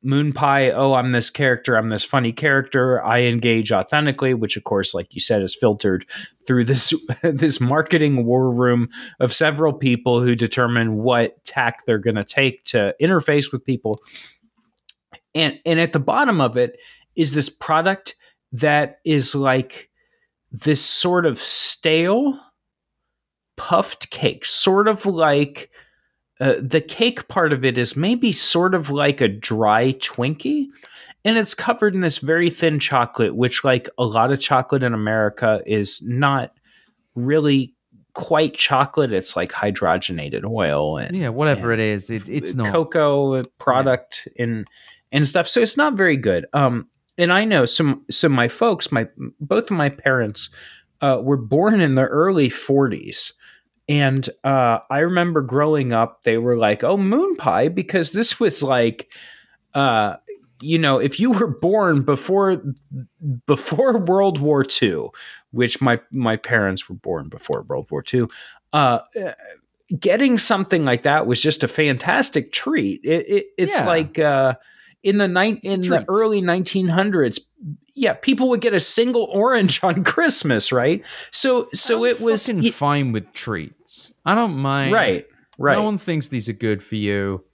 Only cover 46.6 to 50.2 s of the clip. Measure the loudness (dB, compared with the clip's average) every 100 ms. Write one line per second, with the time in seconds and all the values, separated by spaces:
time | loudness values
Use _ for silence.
46.6 | 0 0 -8 _ _ -2 2 2 2 2
47.6 | 2 2 2 0 _ 0 2 2 0 0
48.6 | 0 0 -2 -4 -4 -8 -14 _ -2 -2
49.6 | 0 -2 -2 -2 -4 -2